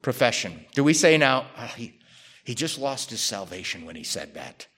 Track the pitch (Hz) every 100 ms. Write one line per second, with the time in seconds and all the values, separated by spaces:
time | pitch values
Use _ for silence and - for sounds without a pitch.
0 | - 123 123 113 95 82 - - 143 156
1 | 175 156 143 131 127 - 117 - 120 _
2 | _ - - - - 123 156 - 139 131
3 | - 110 - 101 92 92 90 92 82 82
4 | 76 - 73 73 - - -